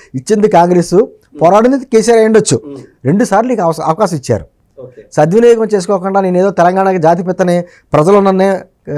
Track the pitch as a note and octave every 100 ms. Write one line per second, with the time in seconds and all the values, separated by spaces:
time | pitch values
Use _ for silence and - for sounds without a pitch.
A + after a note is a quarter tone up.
0 | _ C3 B2+ G#3+ G#3 F3 F3 F3+ E3+ F3
1 | B3+ - _ D3 D#3+ G3+ A#3 C4+ B3+ A3+
2 | A3+ A3+ A3 A3 - - D3 C#3 - _
3 | B2 F#3+ B3 G3 A#3+ A#3+ E3+ D#3+ D3+ D#3+
4 | G#3 D#3+ B2 G#2 D#2 _ _ - B2 -
5 | - - D#3 G3+ A#3+ A3+ A3 G3+ F3+ G3+
6 | F#3+ G3 F#3+ F3+ G3 F#3+ F3 F#3 F#3+ F#3
7 | D#3 F3 F3+ F3+ F#3 F3 F3 _ _ D3
8 | D#3 G3+ G3 F#3+ F#3+ F#3+ - _ -